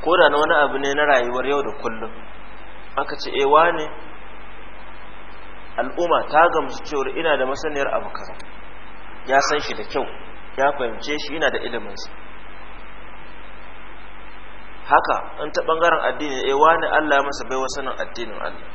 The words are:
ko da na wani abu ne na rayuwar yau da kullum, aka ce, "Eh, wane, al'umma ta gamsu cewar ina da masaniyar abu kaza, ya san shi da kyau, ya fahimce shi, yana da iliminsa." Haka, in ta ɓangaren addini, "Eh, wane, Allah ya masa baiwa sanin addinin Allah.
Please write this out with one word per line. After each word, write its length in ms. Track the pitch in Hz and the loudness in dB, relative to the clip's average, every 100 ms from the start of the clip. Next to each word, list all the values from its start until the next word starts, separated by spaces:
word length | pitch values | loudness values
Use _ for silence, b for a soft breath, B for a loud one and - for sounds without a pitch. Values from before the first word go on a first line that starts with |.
ko 140 | 151 175 | 4 6
da 120 | 156 | 6
na 80 | 143 | 4
wani 180 | 156 160 | 4 4
abu 140 | 147 131 | 4 2
ne 140 | 139 | 0
na 100 | 143 147 | 2 4
rayuwar 400 | 135 120 123 127 | 4 4 0 0
yau 160 | 143 | 0
da 80 | 131 98 | 0 -2
kullum, 300 | 120 113 110 - - - - - - - - - | -4 -4 -6 -6 -6 -6 -6 -8 -8 -8 -4 -2
aka 180 | 147 147 | -2 -4
ce, 160 | 139 | -2
"Eh, 140 | - 139 | 2 6
wane, 380 | 151 170 165 156 - - - - - - - - - - - - - - - - - - - | 8 8 4 -4 -6 -8 -6 -6 -6 -6 -6 -8 -8 -8 -6 -6 -6 -6 -6 -6 -6 -6 -2
al'umma 500 | 127 131 175 143 - | -2 0 2 2 4
ta 180 | 147 170 | 6 8
gamsu 300 | 170 135 - | 6 0 -4
cewar 240 | - 147 131 127 | -4 -2 -2 0
ina 200 | 165 139 | 2 4
da 80 | 131 | 2
masaniyar 420 | 139 156 147 135 - | 0 -2 0 0 0
abu 140 | 107 | -2
kaza, 240 | - 98 101 - - - - - - - - - | -4 -6 -6 -6 -6 -6 -6 -6 -6 -6 -6 4
ya 140 | 135 | 4
san 180 | 139 147 | 4 0
shi 140 | 143 | 0
da 100 | 120 | -4
kyau, 220 | 107 143 117 - - - - - | -2 -2 -2 -4 -6 -6 -6 2
ya 140 | 139 - | 2 2
fahimce 400 | 120 110 143 147 | -2 -2 -4 -4
shi, 140 | 143 | -4
yana 160 | 151 143 | 0 2
da 80 | - | 2
iliminsa." 520 | - 117 - - - - - - - - - - - - - - - - - - - - - - - - - - - - - - - | -2 -4 -4 -6 -6 -8 -8 -8 -8 -8 -8 -8 -6 -6 -6 -6 -6 -6 -6 -6 -6 -6 -6 -6 -6 -6 -8 -8 -8 -6 -6 -6 4
Haka, 560 | 151 170 110 - - | 4 4 0 -2 -6
in 80 | 151 | -4
ta 100 | 170 156 | -2 0
ɓangaren 320 | 165 170 160 - 123 | 4 4 4 2 -2
addini, 320 | 151 131 127 | -4 -2 0
"Eh, 60 | 139 | 6
wane, 320 | 156 165 160 | 6 6 4
Allah 300 | - 156 139 | 2 4 4
ya 40 | |
masa 200 | 139 135 123 | 2 -2 -2
baiwa 180 | 131 131 143 | -2 -2 -4
sanin 160 | 131 120 | -4 -4
addinin 400 | - - 113 101 | -6 -4 -6 -4
Allah. 280 | - - - | -6 -6 -8